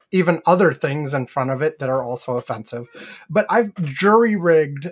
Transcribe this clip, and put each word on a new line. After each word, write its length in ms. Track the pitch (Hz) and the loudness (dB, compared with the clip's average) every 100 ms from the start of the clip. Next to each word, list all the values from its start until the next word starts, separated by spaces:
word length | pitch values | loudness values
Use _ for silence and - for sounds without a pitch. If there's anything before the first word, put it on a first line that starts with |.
| _ | _
even 300 | 185 175 165 175 | 0 2 2 2
other 260 | 180 180 | 4 4
things 420 | 135 143 147 139 | 2 -2 -4 -4
in 120 | 139 120 | -4 -4
front 220 | 139 131 | -4 -4
of 120 | 131 | -2
it 160 | 156 - | -4 -4
that 120 | 135 | -4
are 120 | 131 | -2
also 340 | 123 123 - 123 | -4 -8 -6 -6
offensive. 500 | - 113 113 120 127 - - - - | -6 -10 -10 -14 -14 -18 -20 -20 -4
But 160 | 160 - | -2 2
I've, 220 | 214 214 - | 0 0 -4
jury-rigged 1120 | 151 135 196 220 233 208 170 160 147 143 170 | -6 0 4 6 4 2 4 4 2 -4 -10